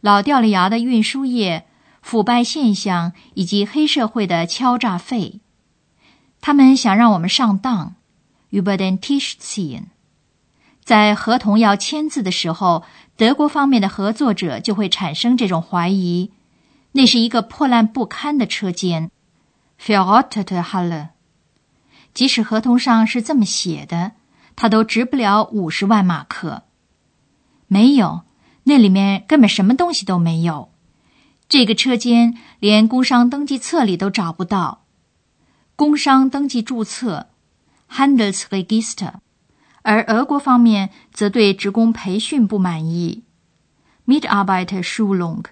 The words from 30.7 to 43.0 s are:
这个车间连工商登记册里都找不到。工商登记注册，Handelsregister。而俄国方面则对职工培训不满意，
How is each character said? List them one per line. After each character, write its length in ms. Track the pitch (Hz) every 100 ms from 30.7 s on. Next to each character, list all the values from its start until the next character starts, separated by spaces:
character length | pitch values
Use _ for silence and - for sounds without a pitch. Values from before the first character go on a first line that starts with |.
| _ _ _ _ _ _ _ _
这 160 | 277
个 120 | 226 226
车 200 | 269 240
间 400 | 240 233 233 233 - _
连 300 | 208 214 220
工 160 | 254
商 260 | 262 247 240
登 160 | 277 285
记 100 | 269
册 280 | - 339
里 120 | 233 175
都 140 | 202
找 220 | 196 170
不 120 | 165
到。 420 | 180 196 165 - _ _ _ _ _ _ _ _ _ _
工 200 | 302 294
商 320 | 294 269 269
登 200 | 269 285
记 120 | 240
注 220 | 220 247
册， 460 | 214 - 247 156 - _ _ _ _ _ _
Handelsregister。 1200 | - 277 269 208 190 - 196 185 220 220 - 190 190 _ _ _ _ _ _
而 200 | - 214 220
俄 180 | 226 262
国 120 | 285
方 220 | 277 247
面 300 | 233 208 196 _ _
则 200 | - 208
对 240 | 214 208
职 160 | 196 202
工 200 | 202 226
培 280 | 226 190 185
训 280 | - 294 208
不 120 | 208
满 260 | 180 165
意， 380 | 160 170